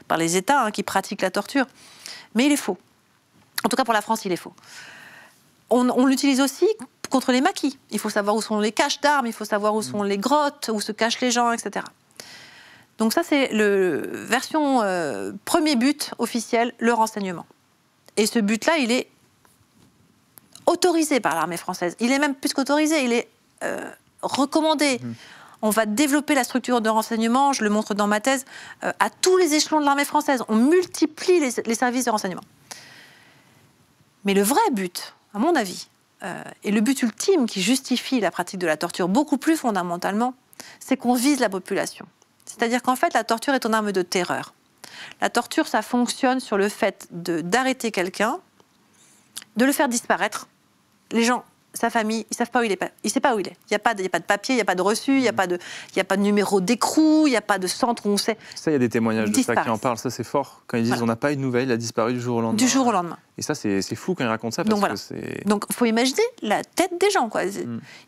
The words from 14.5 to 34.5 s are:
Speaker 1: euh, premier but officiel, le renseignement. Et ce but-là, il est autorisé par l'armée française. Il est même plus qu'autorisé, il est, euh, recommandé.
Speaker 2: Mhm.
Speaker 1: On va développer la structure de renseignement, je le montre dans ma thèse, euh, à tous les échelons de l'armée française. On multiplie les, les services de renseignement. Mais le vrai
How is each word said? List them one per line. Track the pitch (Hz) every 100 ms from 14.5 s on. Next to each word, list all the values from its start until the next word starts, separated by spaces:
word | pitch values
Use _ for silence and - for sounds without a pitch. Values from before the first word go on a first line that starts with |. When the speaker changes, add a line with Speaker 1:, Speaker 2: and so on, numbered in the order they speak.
| 311 294 262
Speaker 1:
euh, | 208 180 156 101 98 196 -
premier | 349 311 262
but | 254 294 - -
officiel, | 240 240 - 233 240 -
le | 233
renseignement. | 233 220 - 196 175 - _ _ _ _ _ - -
Et | 214
ce | 240
but-là, | 208 220 - 330
il | 240
est | 254 - _ _ _ _ _ _ _ _ _ _ _ _ - _ - -
autorisé | 349 359 330 302 285
par | 165 160
l'armée | 160 170
française. | - 185 175 -
Il | 240
est | 269
même | 294 269
plus | 285
qu'autorisé, | - 262 294 311 311 247
il |
est, | 233 - _ _ _
euh, | - - - - _ _
recommandé. | - - 277 320 311 302 294 254
Speaker 2:
Mhm. | 123 117 - - - -
Speaker 1:
On | 214
va | 208 220
développer | 208 294 285 277 294
la |
structure | 233 254 - 247
de | 220
renseignement, | 220 220 226 226 247 277
je | 269
le | 214
montre | 208 220
dans | 202 208
ma | 208
thèse, | 240 269 262 - - -
euh, | - -
à | 202
tous | - 370 370
les | 349 302
échelons | 294 311
de | 285
l'armée | 277 285
française. | 294 294 262 -
On | 220
multiplie | 247 359 359 - 311 - - 359
les, | 269 233 -
les | 226
services | 254 240 247
de |
renseignement. | 214 196 170 - _ _ - - - - - - _ _ _ _ _ _ _ _ _ 196
Mais |
le | 196
vrai | 202